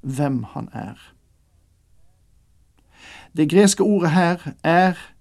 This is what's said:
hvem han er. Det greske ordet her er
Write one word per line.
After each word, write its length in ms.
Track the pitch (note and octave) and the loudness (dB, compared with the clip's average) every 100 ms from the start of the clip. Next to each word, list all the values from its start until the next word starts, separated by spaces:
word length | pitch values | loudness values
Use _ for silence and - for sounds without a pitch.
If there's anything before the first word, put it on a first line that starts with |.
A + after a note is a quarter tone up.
hvem 420 | - C3+ C#3+ B2+ | -10 -6 -4 -4
han 260 | G#2+ - - | -8 -12 -14
er. 400 | - G#2 - - _ _ _ _ _ _ _ _ _ _ _ _ _ _ _ _ _ _ _ - - - D3 | -14 -16 -18 -20 _ _ _ _ _ _ _ _ _ _ _ _ _ _ _ _ _ _ _ -20 -20 -10 -4
Det 120 | D3+ | 2
greske 340 | F3 G3+ - | 4 4 4
ordet 280 | G3+ G3+ E3 | 0 0 2
her 420 | F3 F3 F3 D3 - | 2 0 -2 -8 -6
er 340 | D#3 E3+ F#3 E3+ - _ | 0 2 2 0 -10 _